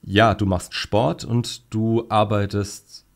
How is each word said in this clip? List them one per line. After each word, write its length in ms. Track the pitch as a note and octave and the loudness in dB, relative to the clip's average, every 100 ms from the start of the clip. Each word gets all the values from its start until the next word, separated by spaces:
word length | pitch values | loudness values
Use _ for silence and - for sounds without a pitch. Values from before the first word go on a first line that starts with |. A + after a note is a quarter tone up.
Ja, 320 | - G2 A2+ | -2 4 4
du 120 | G2 G2 | 4 0
machst 280 | F2+ - | -2 -4
Sport 520 | - - G#2 C#3 F3 - | -10 -2 0 0 -2 -2
und 480 | A#2 A#2 - - | -2 -2 -8 -8
du 320 | A2 A2 A2+ A2+ | -2 0 0 0
arbeitest 1000 | A2 G#2 G#2 G2 G2+ G2 - _ - _ | 0 2 0 0 -2 -4 -8 _ -20 _